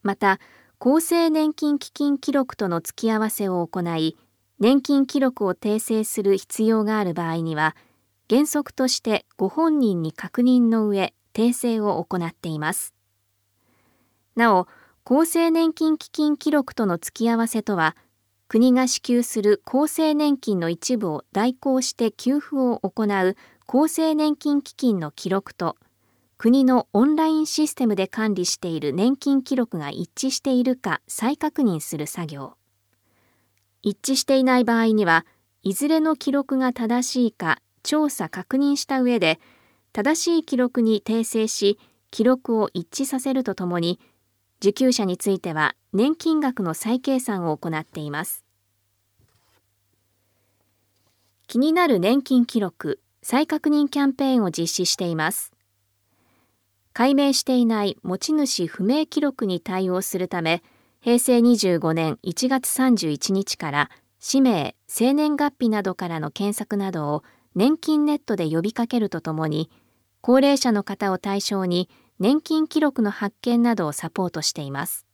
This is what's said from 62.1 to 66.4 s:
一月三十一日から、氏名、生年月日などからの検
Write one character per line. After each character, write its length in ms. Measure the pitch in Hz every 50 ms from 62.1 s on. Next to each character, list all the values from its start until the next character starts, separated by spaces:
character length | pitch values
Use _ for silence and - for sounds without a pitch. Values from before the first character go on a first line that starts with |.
| - -
一 260 | - 185 165 - 247 254
月 180 | 269 262 254
三 300 | - - - 262 262 240
十 140 | 202 170 160
一 220 | 147 135 - -
日 240 | 190 190 196 - -
か 140 | _ - 156
ら、 200 | 139 147 143 - - _ _ _ _ _
氏 220 | - - - 269
名、 340 | 269 254 220 170 139 - - _ _ _
生 240 | - - 226 254
年 240 | 277 294 302 302 294
月 180 | 277 294 285 _ _
日 80 | 254 226
な 160 | 214 208 196
ど 100 | 190 180
か 140 | - 185 175
ら 100 | 165 160
の 140 | 156 151
検 260 | - -